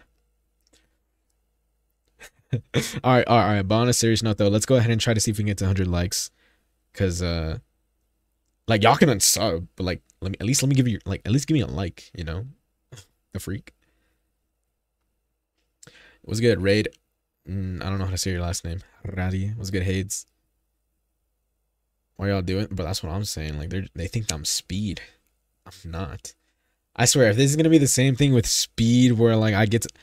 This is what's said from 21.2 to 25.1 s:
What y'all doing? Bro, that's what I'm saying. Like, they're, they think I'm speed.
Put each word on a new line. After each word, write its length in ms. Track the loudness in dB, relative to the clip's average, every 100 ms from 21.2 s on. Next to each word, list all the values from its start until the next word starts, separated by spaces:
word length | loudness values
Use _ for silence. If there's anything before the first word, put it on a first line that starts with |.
| _ _ _ _ _ _ _ _ _ -8
What 100 | -4
y'all 140 | -2
doing? 260 | -2 -4 -4
Bro, 140 | -6 -6
that's 180 | -6
what 80 | -6
I'm 120 | -6 -6
saying. 320 | -8 -8 -8
Like, 120 | -6
they're, 160 | -8 -8 -10
they 120 | -6
think 240 | -6 -6
I'm 120 | -6
speed. 580 | -6 -6 -6 -6 -6 -8 -12